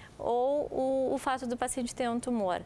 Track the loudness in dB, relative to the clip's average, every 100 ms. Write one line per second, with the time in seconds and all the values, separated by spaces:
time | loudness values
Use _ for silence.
0 | -16 -4 0 2 4 2 0 0 2 2
1 | 2 0 0 0 -2 -2 -2 -2 -4 -2
2 | -2 0 0 0 0 0